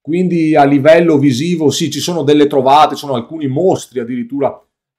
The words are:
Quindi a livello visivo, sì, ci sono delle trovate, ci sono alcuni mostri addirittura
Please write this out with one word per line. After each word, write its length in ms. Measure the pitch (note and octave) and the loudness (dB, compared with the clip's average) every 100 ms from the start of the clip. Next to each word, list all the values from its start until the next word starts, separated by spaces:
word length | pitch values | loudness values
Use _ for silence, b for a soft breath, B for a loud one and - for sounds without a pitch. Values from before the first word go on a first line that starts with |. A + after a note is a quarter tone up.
Quindi 540 | - E3+ F#3 E3+ D#3 D#3 | -4 -2 -2 0 0 2
a 100 | C#3 | 4
livello 520 | C#3+ C#3+ E3 E3+ D3 | 4 4 4 4 2
visivo, 540 | C#3+ A#2+ E3+ E3+ D3 | 2 0 -2 0 -2
sì, 180 | - E3 | -2 -6
ci 120 | C#3+ | -6
sono 220 | B2+ E3+ | -6 -4
delle 220 | C#3 D3 C#3+ | 0 2 2
trovate, 480 | C#3+ C3 C#3+ D3+ C3+ | 2 2 4 2 -2
ci 60 | |
sono 140 | C#3+ B2 | -6 -8
alcuni 320 | A#2 D#3+ C#3+ | -8 -8 -6
mostri 520 | C3 F#3 D3 - B2 | -2 -2 -2 -6 -10
addirittura 640 | A#2 B2+ A#2 C#3 B2+ - _ _ _ | -8 -8 -8 -4 -6 -6 _ _ _